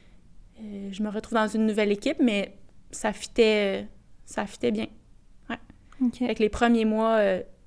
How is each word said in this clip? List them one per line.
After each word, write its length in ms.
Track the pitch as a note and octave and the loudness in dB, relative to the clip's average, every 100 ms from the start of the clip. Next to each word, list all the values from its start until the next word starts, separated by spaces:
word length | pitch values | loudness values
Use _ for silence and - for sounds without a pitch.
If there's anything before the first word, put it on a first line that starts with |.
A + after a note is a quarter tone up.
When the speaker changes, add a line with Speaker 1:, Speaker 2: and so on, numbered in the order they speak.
| - - - - - - | -20 -20 -20 -20 -20 -18
Speaker 1:
Euh, 300 | G#3+ G3+ G3 | -14 -12 -10
je 120 | F#3+ | -6
me 60 | G#3+ | -6
retrouve 260 | G#3 G#3+ A#3+ | -6 -2 0
dans 120 | G#3+ | 0
une 180 | A3 A3 | 2 0
nouvelle 240 | G#3 G#3 | 2 0
équipe, 260 | G#3 C4+ D#4+ | 0 -2 2
mais 380 | B3 G3+ G3 - - - - | 2 2 -4 -10 -20 -20 -18
ça 220 | - A3 | -6 -6
fitait, 760 | G3+ - - A3 G#3+ G3 G3 G#3 - - - - | -6 -2 4 4 4 0 -2 -8 -16 -20 -20 -12
ça 200 | - G#3 | -8 -8
fitait 240 | - - | -4 -2
bien. 160 | G#3 - - - - - - - | -2 -6 -12 -20 -20 -20 -20 -12
Ouais. 80 | A#3 - - - - | -12 -14 -20 -14 -2
Speaker 2:
Ok. 140 | B3 - | -2 0
Speaker 1:
Fait 160 | B3 A3 | -2 0
que 60 | |
les 80 | G#3+ | 0
premiers 360 | - A#3 A#3 A3 | 2 4 4 2
mois, 320 | G#3+ A3+ A3 | 2 2 4
euh, 240 | G3+ F#3 - - | 4 0 -4 -16